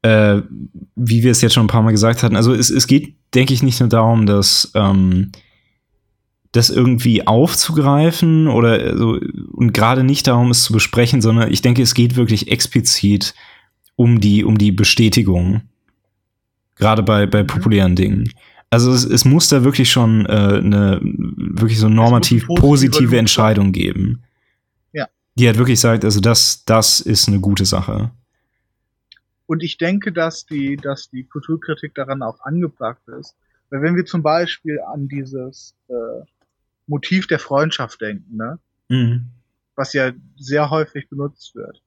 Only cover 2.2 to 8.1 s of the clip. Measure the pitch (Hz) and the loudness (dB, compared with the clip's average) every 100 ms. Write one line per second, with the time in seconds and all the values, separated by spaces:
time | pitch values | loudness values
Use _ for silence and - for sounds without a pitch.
2.2 | 117 98 117 123 123 131 - 143 - _ | 0 2 2 2 0 0 2 0 0 _
3.2 | _ 123 127 127 135 120 123 113 113 113 | _ 0 0 0 0 0 2 2 2 2
4.2 | 104 101 98 - - 110 101 98 92 92 | 2 2 2 0 -2 0 2 2 2 0
5.2 | 98 - _ _ _ _ _ _ _ _ | -2 -10 _ _ _ _ _ _ _ _
6.2 | _ _ _ 120 117 - 127 123 123 110 | _ _ _ 0 0 0 0 0 0 0
7.2 | - 113 165 - - 156 139 143 165 | 2 2 2 0 -2 0 2 2 2